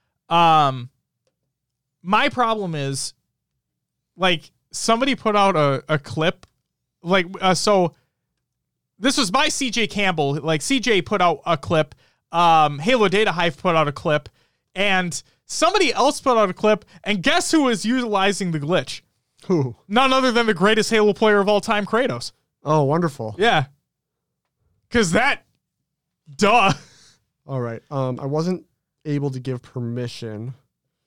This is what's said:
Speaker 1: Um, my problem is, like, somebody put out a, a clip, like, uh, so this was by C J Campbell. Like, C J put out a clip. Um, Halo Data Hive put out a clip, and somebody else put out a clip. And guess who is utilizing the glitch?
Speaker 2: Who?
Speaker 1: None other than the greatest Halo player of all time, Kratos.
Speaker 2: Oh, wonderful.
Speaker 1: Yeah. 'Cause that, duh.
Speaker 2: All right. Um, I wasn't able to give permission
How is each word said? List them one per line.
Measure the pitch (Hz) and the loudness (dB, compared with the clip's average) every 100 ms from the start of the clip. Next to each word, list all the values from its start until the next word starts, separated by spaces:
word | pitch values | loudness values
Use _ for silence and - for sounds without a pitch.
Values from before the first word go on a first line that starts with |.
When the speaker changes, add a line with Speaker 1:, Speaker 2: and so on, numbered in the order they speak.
| _ _ - | _ _ -2
Speaker 1:
Um, | 170 170 156 143 131 123 _ _ _ _ _ _ _ _ _ _ _ | 4 4 4 2 -2 -12 _ _ _ _ _ _ _ _ _ _ _
my | 175 214 277 | -2 0 2
problem | 254 233 220 185 | 0 0 -2 -4
is, | 151 135 135 - - _ _ _ _ _ _ _ _ _ - | -4 -6 -6 -8 -12 _ _ _ _ _ _ _ _ _ -2
like, | 185 165 - _ _ | 0 0 -6 _ _
somebody | - - 226 269 247 | -6 -2 0 0 -2
put | 220 208 | 0 2
out | 196 170 | 2 2
a, | 143 135 - | 0 -2 -2
a | 156 | -6
clip, | - 156 165 - - _ _ _ _ _ | -4 -4 -2 -4 -10 _ _ _ _ _
like, | 170 196 175 190 | -2 0 0 -2
uh, | 185 | 0
so | 180 214 196 175 - _ _ _ _ _ _ _ _ _ _ | 2 2 2 2 -2 _ _ _ _ _ _ _ _ _ _
this | 262 277 | -2 0
was | 202 | 0
by | 254 311 | 0 0
C | - 262 | -2 -4
J | 220 208 | -2 -2
Campbell. | 208 190 160 139 147 | -2 -2 0 -2 -2
Like, | 151 156 | -2 -2
C | - 269 | -2 -2
J | 233 196 | 0 0
put | - 202 | 0 0
out | 180 151 165 | 0 0 -2
a | 160 | -4
clip. | - 160 156 - _ _ _ | 0 -2 -2 -8 _ _ _
Um, | 170 170 160 151 143 | 2 4 6 4 0
Halo | 180 254 196 | 0 2 2
Data | 196 214 | 2 0
Hive | 170 170 - | 0 -2 -2
put | 185 160 | 0 2
out | 147 | 0
a | |
clip, | 139 165 147 - _ _ _ _ | -2 -2 -2 -4 _ _ _ _
and | 180 202 185 175 - - _ - | -4 0 0 -2 -8 -14 _ -12
somebody | - 320 403 294 | -2 0 2 0
else | - 269 - | 2 0 0
put | 277 233 | 0 2
out | 196 | 0
a | |
clip. | - 214 208 - - | 0 0 0 -2 -12
And | 190 208 | -6 -2
guess | 254 339 - | 0 0 2
who | 320 262 | 2 2
is | 214 214 | 0 0
utilizing | 262 240 196 196 202 185 | -2 0 0 0 0 -4
the | 160 | -4
glitch? | 143 175 - - - _ _ _ - | -2 -2 -2 -10 -16 _ _ _ -2
Speaker 2:
Who? | 175 131 - - | 0 -2 -6 -4
Speaker 1:
None | 220 269 | 0 2
other | 262 254 | 2 2
than | 233 233 | 2 0
the | |
greatest | 170 196 214 202 | 2 2 2 2
Halo | 226 214 | 2 2
player | 190 214 208 | 2 2 2
of | 196 | 2
all | 202 | 0
time, | 226 208 196 | 0 -4 -2
Kratos. | 220 254 120 - - _ _ | -2 -2 -4 -10 -16 _ _
Speaker 2:
Oh, | 147 156 | 0 2
wonderful. | 139 165 165 - 110 110 | 2 0 -2 -4 -10 -2
Speaker 1:
Yeah. | 226 170 135 _ _ _ _ _ _ _ _ _ _ _ _ | 0 0 -2 _ _ _ _ _ _ _ _ _ _ _ _
'Cause | 240 180 | 0 2
that, | 190 269 226 _ _ _ _ _ _ _ _ - | 2 0 -2 _ _ _ _ _ _ _ _ -20
duh. | 139 202 233 196 139 - _ _ _ _ _ 139 | 0 4 4 4 0 -6 _ _ _ _ _ -10
Speaker 2:
All | 135 | -6
right. | 120 113 - | -6 -8 -8
Um, | 139 131 120 | -4 -4 -4
I | 135 | -4
wasn't | 156 175 175 - _ _ _ | -4 -2 -6 -10 _ _ _
able | 156 143 143 | -6 -4 -4
to | 131 | -6
give | 127 123 | -8 -10
permission | - 131 117 120 120 - 113 104 123 123 _ _ _ _ | -10 -10 -8 -6 -8 -10 -12 -12 -12 -16 _ _ _ _